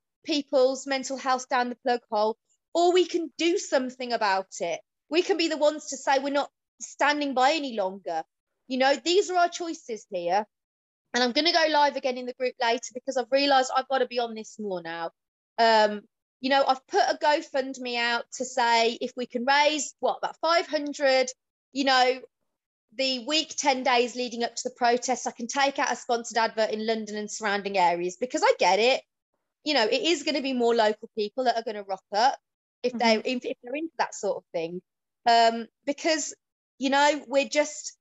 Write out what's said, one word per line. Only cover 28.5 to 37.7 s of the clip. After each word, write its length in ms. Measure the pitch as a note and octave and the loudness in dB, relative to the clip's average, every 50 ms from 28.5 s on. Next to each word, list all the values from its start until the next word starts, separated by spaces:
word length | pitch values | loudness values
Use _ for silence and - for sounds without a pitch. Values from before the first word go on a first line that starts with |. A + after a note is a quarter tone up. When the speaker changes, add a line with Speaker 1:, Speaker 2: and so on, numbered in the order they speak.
| B4+ - | 2 4
Speaker 1:
get 200 | G3+ F3 G3 G#3 | 4 4 4 4
it. 240 | A3+ B3+ C4 - - _ _ _ _ _ _ _ _ _ _ _ - | 4 4 2 2 -2 _ _ _ _ _ _ _ _ _ _ _ -2
You 100 | D4 D4 | 0 2
know, 100 | B3+ A3 | 2 2
it 180 | G#3+ - C4+ | 2 2 0
is 200 | - D#4+ F4 C#4 | 2 0 0 0
gonna 180 | C#4+ D#4 C#4 D4+ | 0 -2 -2 -2
be 140 | B3+ C4+ C4 | -2 -2 -2
more 200 | B3 A#3 A#3 A#3 | 0 2 2 4
local 360 | A#3 G#3+ G#3+ A3 - - - _ | 4 4 2 0 -2 -8 -10 _
people 280 | A3 G#3 G#3 - C4 D4+ | -6 -6 -4 -4 -2 0
that 120 | E4 C#4 | 0 0
are 60 | A#3 A3 | -2 -4
gonna 200 | A#3+ G#3 G#3 G3 | -6 -8 -10 -10
rock 180 | G3 F#3+ - _ _ G3+ | -10 -10 -12 _ _ 0
up 220 | G3+ A#3 C4 - - _ _ _ _ _ _ _ _ | 2 2 2 2 -2 _ _ _ _ _ _ _ _
if 120 | - B3 B3 | -6 -4 -2
they, 240 | A3+ A#3+ A3+ A3 A3 | 2 2 4 4 2
Speaker 2:
Mm-hmm. 100 | - B3+ | 0 -2
Speaker 1:
if, 160 | B3+ B3 - | -4 -4 -6
if 120 | - F3 - | -8 -10 -10
they're 140 | - A#3+ C4 | -10 -10 -8
into 160 | D4+ E4 D#4+ _ - | -6 -6 -6 _ -4
that 160 | G3 - - | -4 -4 -6
sort 240 | - - F#3+ - F#3 | -6 -4 -4 -4 -6
of 60 | - _ - | -8 _ -8
thing. 260 | E3+ E3 E3 F3 F#3 - _ _ _ _ _ _ _ - A#3+ | -6 -6 -6 -8 -10 -12 _ _ _ _ _ _ _ 2 4
Um, 380 | A#3 A#3 A#3 A#3 A#3 A#3 A3+ - _ _ _ | 6 6 6 4 2 0 -6 -10 _ _ _
because, 480 | C#4 C#4+ - - E4 D#4 D4+ - - - - _ _ _ _ _ _ _ - | -8 -6 -2 -2 -2 0 -2 -4 -8 -12 -16 _ _ _ _ _ _ _ -6
you 120 | B3 C#4 | -2 0
know, 320 | C#4 C#4 D4 D4 D#4 C#4+ - A3+ | 2 4 4 4 2 0 -4 -2
we're 200 | C4+ C#4 C#4 A3 | 0 0 0 0
just, 480 | - D4 D4 D4+ | 2 0 0 0